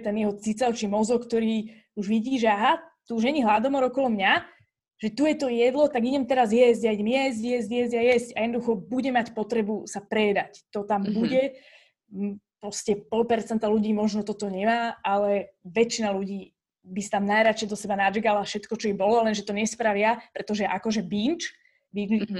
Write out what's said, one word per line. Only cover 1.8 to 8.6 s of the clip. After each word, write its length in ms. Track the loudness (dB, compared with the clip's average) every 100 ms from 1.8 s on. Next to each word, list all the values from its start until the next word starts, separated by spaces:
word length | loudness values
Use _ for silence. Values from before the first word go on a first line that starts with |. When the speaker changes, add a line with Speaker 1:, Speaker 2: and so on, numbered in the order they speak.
| _
Speaker 1:
už 120 | -8 -2
vidí, 280 | 0 0 0
že 80 | 2
aha, 280 | 2 2 0 -4 _ -8
tu 80 | -2
už 80 | 0
není 160 | 2
hladomor 440 | 2 2 2 0 0
okolo 200 | 0 0
mňa, 320 | 2 2 2 0 _ _ _ _ -8
že 120 | -6
tu 120 | 0 0
je 80 |
to 120 | 2 0
jedlo, 360 | 2 2 4 2
tak 160 | 2
idem 240 | 0 0 0
teraz 240 | 2 4
jesť, 400 | 6 6 6 2
ja 20 |
idem 160 | 0 0
jesť, 300 | 0 0 -2
jesť, 280 | -2 -2 -2
jesť 240 | -2 0
a 80 | 2
jesť 260 | 4 2 0
a 80 | -4
jednoducho 300 | -2 -2